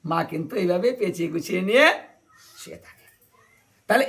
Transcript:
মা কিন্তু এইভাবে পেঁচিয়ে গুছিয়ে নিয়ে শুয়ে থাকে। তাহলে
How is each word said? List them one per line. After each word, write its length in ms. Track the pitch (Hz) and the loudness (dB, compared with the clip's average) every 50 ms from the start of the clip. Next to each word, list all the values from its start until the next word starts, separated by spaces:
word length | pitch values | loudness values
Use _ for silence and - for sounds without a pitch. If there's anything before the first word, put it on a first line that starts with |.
| _ | _
মা 140 | 156 165 170 160 - | -2 -2 -2 -2 -2
কিন্তু 220 | 165 156 160 - - | -6 -8 -8 -6 -4
এইভাবে 320 | 208 185 175 180 180 196 247 254 247 | -2 0 0 0 2 2 0 0 0
পেঁচিয়ে 300 | 208 185 170 170 170 165 156 | -4 -4 -2 -4 -6 -4 -4
গুছিয়ে 280 | 170 - - 180 180 185 196 | -6 -6 -4 -4 -2 -2 2
নিয়ে 160 | 220 262 302 330 - - - - _ _ _ _ _ _ - - - - | 4 6 6 4 4 0 -10 -18 _ _ _ _ _ _ -20 -20 -20 -20
শুয়ে 200 | - - - - - | -18 -18 -18 -20 -20
থাকে। 220 | - - _ _ - _ _ _ _ _ _ _ _ _ _ _ _ _ _ _ | -20 -20 _ _ -20 _ _ _ _ _ _ _ _ _ _ _ _ _ _ _
তাহলে 180 | - 208 254 269 | 2 2 4 4